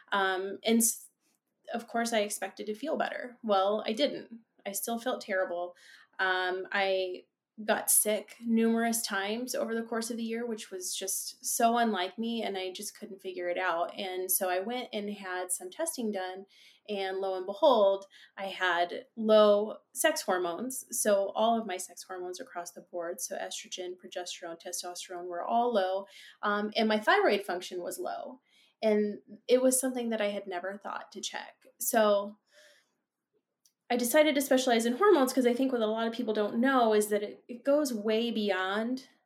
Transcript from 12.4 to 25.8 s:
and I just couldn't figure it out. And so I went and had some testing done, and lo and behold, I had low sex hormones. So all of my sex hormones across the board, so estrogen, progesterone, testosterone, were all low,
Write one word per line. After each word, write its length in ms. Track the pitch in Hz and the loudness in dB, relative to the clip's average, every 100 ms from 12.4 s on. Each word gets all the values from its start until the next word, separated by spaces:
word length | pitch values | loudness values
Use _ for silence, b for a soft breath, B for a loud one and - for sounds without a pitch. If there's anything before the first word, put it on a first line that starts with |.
and 140 | 196 190 | -4 -6
I 160 | 185 | -8
just 260 | 185 - - | -8 -12 -12
couldn't 220 | 214 190 | -16 -14
figure 280 | 190 180 175 | -12 -6 -4
it 100 | 180 | -2
out. 400 | 185 165 170 - | 0 0 -2 -6
And 320 | 196 185 185 | -8 -6 -2
so 180 | - 185 | 0 0
I 120 | 180 | 0
went 280 | 202 247 240 | -2 -6 -6
and 180 | 214 208 | -8 -6
had 400 | 208 190 180 180 | -8 -8 -6 -6
some 200 | - 180 | -6 -8
testing 420 | - 330 - 220 | -6 -6 -4 -4
done, 340 | 196 185 185 196 b b b - | -4 -6 -8 -16 b b b -8
and 300 | 202 190 190 | -4 -4 -4
lo 180 | 190 190 | -4 -4
and 100 | 185 | -4
behold, 600 | 202 311 233 196 196 - B B - | 6 8 8 6 4 -4 B B -12
I 100 | 196 | -10
had 580 | 180 185 170 175 - - - | -2 0 2 0 -4 -12 -4
low 600 | 220 214 208 208 208 - _ | 6 8 10 6 2 -8 _
sex 280 | - 214 - | 0 2 2
hormones. 640 | - 185 175 170 247 262 - | 0 0 0 -4 -6 -8 -8
So 420 | 233 220 202 196 - | -2 2 2 0 0
all 220 | 220 233 | 2 2
of 80 | 202 | -2
my 100 | 185 | -6
sex 260 | - 175 | -8 -14
hormones 380 | - 185 180 180 | -12 -10 -8 -10
across 320 | 175 175 175 | -12 -12 -12
the 80 | - | -14
board, 400 | 175 180 170 185 | -12 -8 -8 -6
so 160 | - 196 | -8 -8
estrogen, 560 | 190 - 220 - 180 | -8 -10 -10 -10 -10
progesterone, 640 | 180 180 185 175 - 170 165 | -10 -12 -10 -10 -10 -12 -12
testosterone, 680 | 185 175 180 180 - 175 180 | -10 -8 -8 -10 -12 -10 -8
were 160 | 170 | -6
all 280 | - 233 247 | 0 2 2
low, 340 | 220 | 2